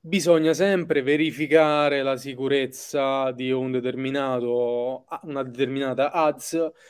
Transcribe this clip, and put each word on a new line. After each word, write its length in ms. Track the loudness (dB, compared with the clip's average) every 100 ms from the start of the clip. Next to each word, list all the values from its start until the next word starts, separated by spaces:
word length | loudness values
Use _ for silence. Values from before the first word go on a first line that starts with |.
| -4
bisogna 480 | 2 4 6 4
sempre 480 | 2 2 2 0 0
verificare 1040 | 2 2 0 -2 4 4 6 4 2 2
la 120 | 0 -4
sicurezza 1160 | -6 -4 0 0 0 -6 -6 -2 0 0 -2
di 180 | -2 -2
un 220 | -2 -2
determinato, 1300 | -2 -2 -4 -4 -2 -2 -2 0 0 0 -2 -4 -6 -10
a-, 140 | -12
una 180 | -8 -8
determinata 720 | -6 -2 -2 -2 -2 -2 0
ads, 600 | 2 0 0 -4 -4 -4 -6